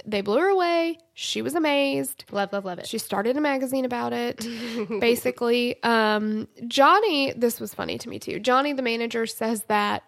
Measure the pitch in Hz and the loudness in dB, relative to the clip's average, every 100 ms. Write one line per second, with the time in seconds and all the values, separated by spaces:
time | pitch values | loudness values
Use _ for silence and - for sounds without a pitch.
0 | - 214 202 226 381 381 349 339 330 330 | -6 -4 0 2 4 4 2 2 0 -4
1 | _ - - 214 226 320 302 285 277 277 | _ -12 -6 -4 -2 0 2 2 2 0
2 | 262 - - 202 196 202 190 175 - 220 | -4 -8 -8 -4 -2 -4 -6 -10 -8 -8
3 | - 196 220 269 302 269 262 262 254 240 | -4 -2 0 0 0 0 0 -2 -2 -2
4 | 240 240 240 - 226 233 240 233 196 214 | -2 -2 -4 -6 -8 -8 -8 -6 -4 0
5 | 233 240 254 247 240 240 240 - 233 226 | 2 2 0 -2 0 2 0 0 2 4
6 | 214 214 214 214 - - 233 269 277 381 | 4 2 0 -4 -6 -12 -4 6 8 8
7 | 427 294 269 233 233 - 214 - 170 175 | 4 2 0 0 0 0 -8 -6 -6 -6
8 | 240 - - - 220 254 294 269 240 233 | -8 -10 -8 -4 2 2 2 -2 -2 -2
9 | 233 226 226 - 226 226 - 208 208 208 | -2 -4 -4 -4 -2 -2 0 0 2 -2